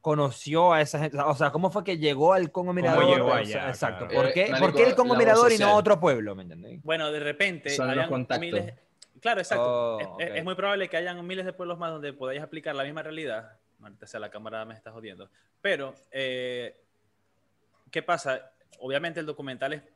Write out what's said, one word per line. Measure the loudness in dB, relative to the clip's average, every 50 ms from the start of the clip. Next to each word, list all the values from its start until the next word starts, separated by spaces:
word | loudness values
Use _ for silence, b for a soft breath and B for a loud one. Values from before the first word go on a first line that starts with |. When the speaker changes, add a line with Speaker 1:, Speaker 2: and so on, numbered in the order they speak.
Speaker 1:
conoció | 2 0 2 2 2 0 0 -6 -8 -2 2 4 6 6 6
a | 4
esa | 2 0 0
gente, | -4 -4 -4 -2 -2
o | 0 0 2
sea, | 2 0 0
cómo | 0 0 -2 0
fue | -2 -2 -4
que | -4 -4 0
llegó | 0 0 2 4 4 4 6
al | 4 2 0
Congo | -4 -4 -4 -2
Speaker 2:
¿Cómo | -2
Speaker 1:
Mirador? | 0 2 4 4 6 6 6 6
Speaker 2:
llegó | 4 4
Speaker 1:
O | 2 2
Speaker 2:
allá, | 2 0
Speaker 1:
sea, | -2 -4 -4 -4 -4
exacto. | -4 -4 -4 -4 -4 -6 -8
Speaker 2:
claro? | -2 0 2
Speaker 1:
¿Por | 2 2
Speaker 3:
Eh, | 2
Speaker 1:
qué, | 0 0 0
Speaker 3:
marico, | 2 2 2 2
Speaker 1:
por | 6
qué | 6 6 6
el | 6
Congo | 4 2 4 4
Speaker 3:
labor | 4 6
Speaker 1:
Mirador | 6 8 8 8 6
y | 6
no | 6 6
Speaker 3:
social. | 6 6 6
Speaker 1:
otro | 6 6 4 6
pueblo? | 6 2 2 2 -2 -4 -8
¿Me | -10 -12
entendés? | -16 -16 -16 -16 -18 -18 -14
Speaker 4:
Bueno, | -4 -4 -2 -2 -2 -4
de | -4 -4
repente | -4 -6 -2 -2 -2 -2 -2 -6 -6 -4
Speaker 3:
Son | -2 -2 0
los | 0 0
Speaker 4:
habían | 0 -2 -2
Speaker 3:
contactos. | -2 -4 -2 -2 -4 -4
Speaker 4:
miles, | -4 -4 -4 -4 -6 -6 -12 _ _ _ _ _ -20 _ _ -6
claro, | _ -2 -2 -2
exacto. | 0 -2 0 0 2
Speaker 1:
Oh, | 0 0 0 0 -2 -2 -4
Speaker 4:
Es, | -8 -10 -8 -8 -8
es, | -6
Speaker 1:
ok. | -6
Speaker 4:
es | -6 -6
muy | -6 -6
probable | -4 -2 -2 -2 -2 -4
que | -4 -4
hayan | -6 -6 -6 -10 -10 -10
miles | -10 -8 -8 -8
de | -10
pueblos | -10 -10 -10 -10 -8
más | -8 -8 -8
donde | -8 -8 -10 -12 -12
podáis | -8 -8 -8 -8 -8
aplicar | -10 -12 -14 -12 -10 -8 -6
la | -6 -6
misma | -6 -8 -12 -12
realidad. | -12 -12 -10 -8 -8 -8 -8 -10 -14 _ _ _ _ _ _
Maldita | -20 -20 -20 _ -20
sea, | -16 -14 -14
la | -14 -12
cámara | -14 -14 -14 -12 -10 -10 -12
me | -12 -16
está | -20 _ -20
jodiendo. | -20 -18 -18 -18 -18 -18 -20 _ _ _ _ _ _ _
Pero, | -4 -2 -2 -2 -4 -12 -14 _ _ _
eh, | -6 -6 -4 -4 -4 -6 -6 -8 -8 -8 -10 -12 -14 _ _ _ _ _ _ _ _ _ _ _ _ _ _ _ _ _ _ _ _ _ _ _
¿qué | -10 -8
pasa? | -2 -2 -2 -2 0 -4 -6 -6 -8 -18 _ _ _ _ _ _
Obviamente | -8 -4 -4 -4 -4 -6 -8 -8
el | -10
documental | -10 -10 -10 -12 -12 -8 -6 -6 -6 -6
es | -8 _ _ _